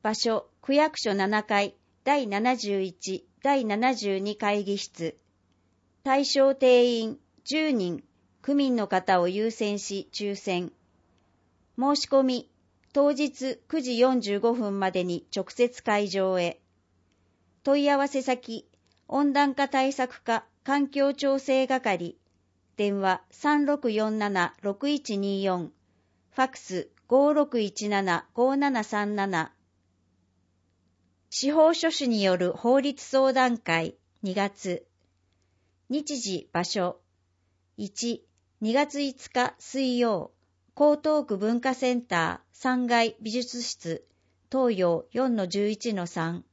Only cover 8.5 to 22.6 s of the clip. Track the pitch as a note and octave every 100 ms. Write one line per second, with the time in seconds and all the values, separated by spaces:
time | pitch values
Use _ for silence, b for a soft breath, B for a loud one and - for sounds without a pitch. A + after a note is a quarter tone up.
8.5 | C#4+ C4+ A#3+ G3+ F#3 F#3 F#3 F3 F#3+ A3+
9.5 | A3 G#3+ G3+ - G3 - - G#3 G3+ -
10.5 | F3+ F3+ _ _ _ _ _ _ _ _
11.5 | _ _ - C4+ C#4+ - C4+ C4 B3 -
12.5 | _ _ _ _ C#4 C#4+ D4 D4 - C4
13.5 | A#3+ _ D#4 B3+ A#3 B3+ B3+ G3+ G3+ A#3
14.5 | A#3+ G#3+ G3 F#3+ F#3 F3+ E3+ - - F#3
15.5 | - A#3+ B3 - G#3 G#3 F#3 F#3+ F#3 F3
16.5 | - _ _ _ _ _ _ _ _ _
17.5 | _ - C#4+ C#4+ C#4 C#4 C#4 B3+ B3+ B3
18.5 | A3+ - _ _ _ _ C4+ C#4+ C#4 C#4+
19.5 | C4+ C#4 C4+ C4 C4+ B3+ - - A3+ -
20.5 | _ - C#4+ C#4 C#4 C#4 C#4 C#4 C4+ C4+
21.5 | C4 C4 C4 B3 F#3 F3 - _ _ _
22.5 | _